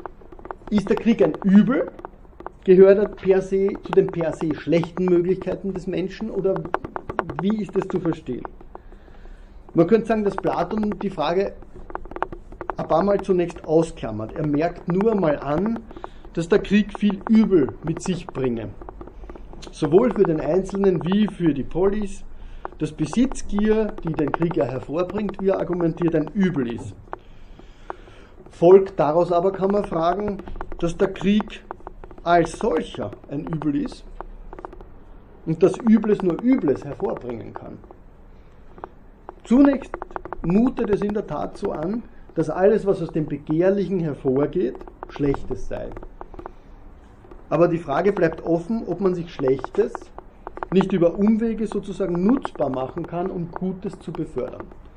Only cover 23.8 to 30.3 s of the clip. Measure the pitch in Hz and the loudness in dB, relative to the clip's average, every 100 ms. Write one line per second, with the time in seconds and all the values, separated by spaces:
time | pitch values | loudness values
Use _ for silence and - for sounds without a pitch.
23.8 | 208 - 170 156 143 - 170 160 139 131 | 0 -4 -4 -2 -2 0 0 0 -2 -2
24.8 | - 147 180 202 208 - 190 185 170 175 | -4 -4 -2 -4 -4 -2 0 0 0 0
25.8 | 170 165 170 165 151 208 190 143 120 113 | 0 0 0 0 -2 0 0 0 -4 -6
26.8 | - - - - - - - - - - | -10 -14 -16 -16 -16 -20 -20 -20 -20 -18
27.8 | - - - - - - - - 170 190 | -16 -16 -16 -20 -20 -20 -18 4 8 8
28.8 | 190 - 147 160 175 175 185 190 190 208 | 8 0 0 2 2 2 0 0 0 0
29.8 | 196 165 165 190 208 | -2 -2 0 0 -2